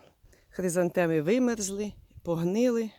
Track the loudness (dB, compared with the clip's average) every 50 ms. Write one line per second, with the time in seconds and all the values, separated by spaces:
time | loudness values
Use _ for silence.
0 | -20 -20 _ _ -20 -20 -20 _ _ _ -8 -6 -4 -2 0 0 0 2 2 0
1 | 2 2 2 0 2 2 2 2 2 0 0 -2 -4 -6 -6 -6 -8 -8 -10 -14
2 | -20 _ -20 -10 -6 -4 -2 -2 0 0 2 2 2 2 2 0 -2 -4 -8